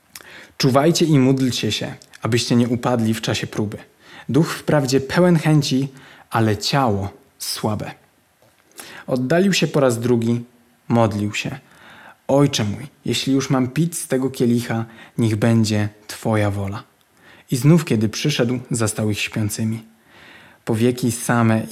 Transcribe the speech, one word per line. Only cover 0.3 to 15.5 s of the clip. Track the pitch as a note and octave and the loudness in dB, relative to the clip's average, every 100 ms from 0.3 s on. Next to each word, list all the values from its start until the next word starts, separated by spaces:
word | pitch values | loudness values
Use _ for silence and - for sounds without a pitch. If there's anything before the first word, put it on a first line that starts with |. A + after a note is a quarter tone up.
| - - - | -20 -20 -2
Czuwajcie | C#3 B2+ D#3 E3 | 2 4 4 2
i | E3 D3 | 4 4
módlcie | C3 C3+ C3 A#2 A2+ | 4 2 0 -2 -4
się, | G#2+ C3+ - - - | -4 -8 -12 -20 -10
abyście | A#2+ A#2 - A#2+ | -2 -2 2 2
nie | A#2+ | 2
upadli | A#2 B2+ B2 A2 | 0 0 0 0
w | A2 | -2
czasie | - A2 - | -2 -4 -4
próby. | - G#2 G#2+ - _ - - - | -6 -6 -8 -16 _ -20 -16 -2
Duch | A#2 E3 | 0 0
wprawdzie | - - D3+ C3+ C3+ | -2 0 0 2 0
pełen | C3+ - F3+ E3+ | 0 2 4 4
chęci, | D#3 D3+ C3+ C3 C#3 - - - _ | 4 2 2 -2 -2 -8 -20 -20 _
ale | A#2+ A2 G#2 | 0 0 0
ciało | - D3 B2+ G2+ G2 - _ _ | -2 0 0 0 -4 -8 _ _
słabe”. | - - A2+ G#2+ G2 - _ _ _ _ _ _ _ - - - - | -10 -6 -4 -4 -8 -14 _ _ _ _ _ _ _ -20 -20 -16 -6
Oddalił | C3+ B2+ E3 G3+ | -4 0 2 2
się | F3 D#3+ | 2 0
po | D#3 | 2
raz | C3 A#2 | 2 2
drugi, | A#2+ A#2+ A2+ A#2 A#2 _ _ _ - | 2 2 2 -2 -4 _ _ _ -2
modlił | A#2 A2+ G#2 G#2 | 2 2 2 -4
się: | - - B2+ - - - - - - - | -4 -8 -10 -14 -20 -20 -20 -20 -14 0
„Ojcze | C#3 C#3+ - | 2 4 2
mój, | G#2+ G2+ - - | -2 -4 -10 -10
jeśli | - B2 - | -6 -4 0
już | C3+ C3+ | 0 2
mam | C3+ B2+ | 0 0
pić | B2+ E3+ - | 0 -2 -4
z | - | -4
tego | C3 C3 | -2 -2
kielicha, | C3 B2 A#2+ A#2+ A2+ A2+ - - - | 0 0 0 0 -4 -6 -12 -14 -2
niech | A2+ G#2+ | 0 2
będzie | A#2 | 2